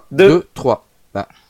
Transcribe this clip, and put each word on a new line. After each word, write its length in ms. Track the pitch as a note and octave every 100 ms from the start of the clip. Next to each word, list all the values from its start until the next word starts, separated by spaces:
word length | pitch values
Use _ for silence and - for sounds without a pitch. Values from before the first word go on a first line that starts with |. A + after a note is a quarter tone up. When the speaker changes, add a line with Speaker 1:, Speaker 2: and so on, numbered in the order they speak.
| -
Speaker 1:
Deux. 160 | C#3+ G3
Speaker 2:
deux, 200 | E3+ -
trois. 320 | - C3 G#2 _ _ _ G2
Ah, 120 | - _